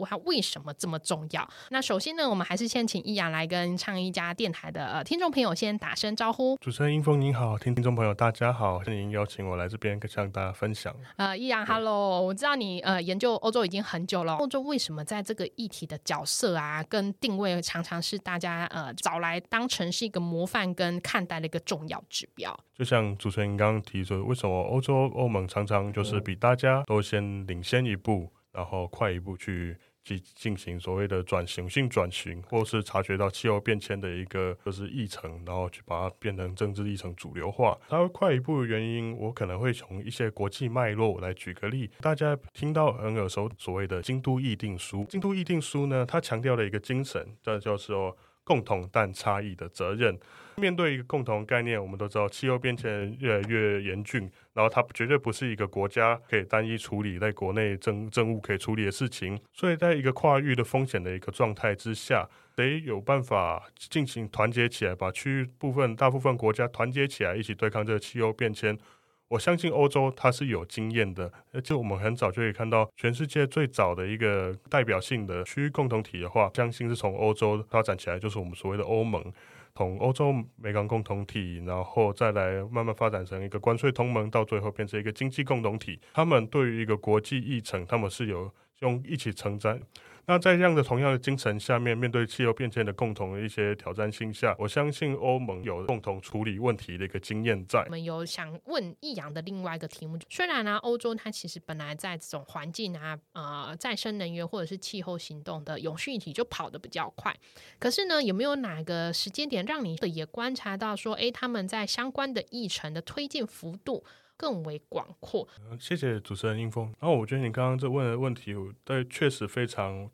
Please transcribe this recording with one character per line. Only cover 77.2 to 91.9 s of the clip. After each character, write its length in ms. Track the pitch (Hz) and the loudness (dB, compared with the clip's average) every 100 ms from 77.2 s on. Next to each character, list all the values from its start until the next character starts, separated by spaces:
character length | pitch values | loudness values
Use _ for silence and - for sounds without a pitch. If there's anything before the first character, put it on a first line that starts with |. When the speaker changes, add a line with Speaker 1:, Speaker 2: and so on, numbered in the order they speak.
| 107 | 2
Speaker 2:
洲 280 | 107 107 107 107 | 4 4 2 2
发 140 | 113 | 2
展 160 | 110 95 | 2 0
起 100 | - | -2
来， 100 | 90 | -2
就 120 | 107 | -2
是 80 | 104 | -4
我 60 | |
们 100 | 90 | -6
所 160 | 87 95 | -6 -2
谓 80 | 101 | -2
的 40 | |
欧 220 | 101 110 | 2 2
盟。 180 | 113 95 - - - - - - | 2 0 -4 -12 -18 -20 -12 -2
从 200 | 92 95 | -2 2
欧 120 | 120 | 2
洲 240 | 127 143 135 113 - | 4 2 2 -2 -8
煤 160 | 110 | -2
钢 160 | 104 107 | 0 2
共 160 | 113 | 0
同 220 | 101 101 101 | 0 -2 -2
体， 360 | 110 90 85 87 | -4 -4 -4 -4
然 180 | 90 | -2
后 260 | 92 - 107 | 0 4 4
再 220 | 98 113 | 4 2
来 320 | 101 92 95 101 | 4 2 0 -2
慢 160 | 120 113 | -2 0
慢 80 | |
发 160 | 107 113 | 2 0
展 160 | 104 92 | 0 -4
成 180 | 95 | -6
一 40 | 98 | -4
个 100 | 104 | 0
关 160 | 117 117 | 2 4
税 160 | 143 | 4
同 180 | 127 123 | 2 2
盟， 200 | 117 107 | 2 2
到 120 | 113 | 2
最 160 | 107 104 | 2 0
后 120 | 104 | -2
变 180 | 101 101 | -4 -4
成 100 | 107 | -2
一 40 | |
个 100 | 107 | -4
经 160 | 107 135 | -2 -2
济 160 | 131 | -2
共 180 | 135 127 | 0 0
同 160 | 110 107 | 0 -2
体。 220 | - 85 - | -6 -12 -4
他 100 | - | 2
们 220 | 165 135 110 | 6 6 4
对 240 | 147 123 | 2 2
于 100 | 113 | 2
一 60 | 113 | 0
个 100 | 107 | 0
国 240 | - 107 | 4 2
际 180 | - 131 | 2 -2
议 220 | 123 123 | -2 -2
程， 240 | - 95 | -2 -4
他 140 | 90 117 | 0 0
们 100 | 101 | 0
是 160 | - | -2
有 260 | 113 90 98 - _ _ | -2 -2 -6 -10 _ _
用 240 | 127 123 135 | 0 0 -2
一 80 | |
起 160 | 151 117 | -4 -4
承 280 | 101 104 104 | -4 -4 0
担。 200 | 107 113 - - - - - | 0 0 -6 -20 -20 -10 2
那 80 | 180 | 4
在 200 | 185 180 | 6 8
这 80 | |
样 100 | 180 | 8
的 80 | 156 | 6
同 160 | 127 123 | 4 4
样 140 | 139 | 4
的 40 | 131 | 2
精 220 | 127 135 | 2 0
神 220 | 110 104 | 0 0
下 180 | - 120 | 2 2
面， 180 | 120 | 2